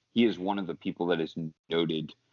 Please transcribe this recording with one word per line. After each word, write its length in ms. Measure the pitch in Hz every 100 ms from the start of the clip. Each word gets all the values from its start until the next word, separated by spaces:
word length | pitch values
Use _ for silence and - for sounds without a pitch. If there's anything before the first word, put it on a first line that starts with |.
| _
he 100 | 117
is 140 | 117 87
one 220 | 92 101
of 80 | 87
the 80 | 80
people 320 | 95 80 87
that 120 | 82
is 140 | 80 - 80 - -
noted 460 | - 82 80 78 - _